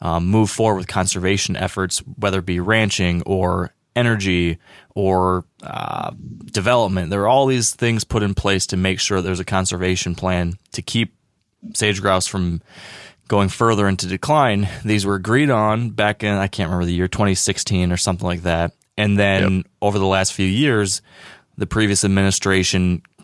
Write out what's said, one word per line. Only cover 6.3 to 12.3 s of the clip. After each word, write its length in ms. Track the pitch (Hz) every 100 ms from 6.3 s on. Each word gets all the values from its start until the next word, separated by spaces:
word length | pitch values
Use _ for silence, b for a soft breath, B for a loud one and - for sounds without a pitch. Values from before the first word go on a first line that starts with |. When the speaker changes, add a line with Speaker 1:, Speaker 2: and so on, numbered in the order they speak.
| -
Speaker 1:
development. 640 | - 107 98 123 101 95 85
There 140 | 98
are 60 | 104
all 180 | 135 135
these 280 | 127 110
things 300 | - 117 110
put 180 | - 113
in 120 | 101
place 320 | 98 98 98 -
to 100 | 92
make 240 | 95 92
sure 220 | - 95
there's 180 | 90 90
a 60 | 92
conservation 680 | 95 92 90 92 90 90
plan 440 | 85 92 90 87 92 _
to 100 | -
keep 320 | - 117 113 _ _ _ _ _ -
sage 300 | - 104 98
grouse 240 | 98 92
from 340 | -